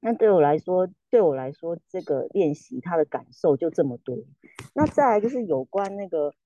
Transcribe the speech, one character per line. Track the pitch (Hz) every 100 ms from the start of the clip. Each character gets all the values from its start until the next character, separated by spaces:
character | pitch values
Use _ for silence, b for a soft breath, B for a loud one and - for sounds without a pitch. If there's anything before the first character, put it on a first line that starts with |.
那 | 220
对 | 233 220
我 | 190
来 | 147 151
说， | 160 185 185 - _
对 | 240
我 | 185
来 | 135 131
说， | 143 165 170 _
这 | 185
个 | 160 143 -
练 | 185 165
习 | 143 _ 180
它 | 170 170
的 |
感 | 151 131 -
受 | _ 175 139
就 | 170
这 | -
么 | 143 120
多。 | - 123 - _ B B B
那 | - 302
再 | - 285
来 | 214
就 | 214
是 | 262
有 | 214 139
关 | 131 196 196 196
那 | 196
个 | 170 147 -